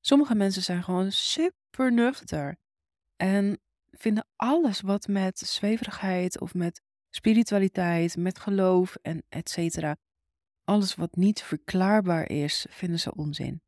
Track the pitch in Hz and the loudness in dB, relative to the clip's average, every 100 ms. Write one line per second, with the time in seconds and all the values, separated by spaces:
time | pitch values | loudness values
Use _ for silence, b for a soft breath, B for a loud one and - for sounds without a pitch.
0 | - 277 294 214 196 190 180 180 180 180 | 4 4 4 2 0 0 -4 -4 -2 -2
1 | 190 196 - - 339 - _ - 262 240 | 0 -2 -4 -2 -2 -2 _ -2 2 4
2 | 240 269 - 156 143 170 _ _ _ _ | 2 0 -8 -6 -6 -10 _ _ _ _
3 | _ _ 185 196 202 208 _ _ _ - | _ _ 0 2 0 -2 _ _ _ -6
4 | 220 214 - _ 233 311 311 190 190 202 | -2 -2 -4 _ 0 2 2 0 -2 -2
5 | - 196 190 185 - - 202 226 - - | 0 0 0 -4 -6 -4 0 -2 -4 -6
6 | 196 185 180 - - 180 170 - _ _ | -2 0 -2 -4 -8 -4 -4 -4 _ _
7 | _ - - 220 226 208 190 - 175 170 | _ -2 4 4 4 4 2 2 0 2
8 | 170 - 175 185 - 196 185 185 185 - | 2 0 -4 -4 -2 2 4 4 2 -2
9 | - 160 - - - - 165 165 156 151 | -8 -8 -8 -10 -8 -2 -2 -2 -4 -4
10 | _ _ _ _ _ _ - 208 190 - | _ _ _ _ _ _ 0 0 2 -2
11 | 170 - 190 214 - 151 - 185 185 214 | -6 2 2 2 -4 -8 -4 0 2 2
12 | 190 170 - 147 147 - - - 180 170 | 2 -2 -2 -2 -2 -4 -8 -8 -4 -4
13 | - - 147 147 123 160 | -4 -6 -8 -6 -8 -8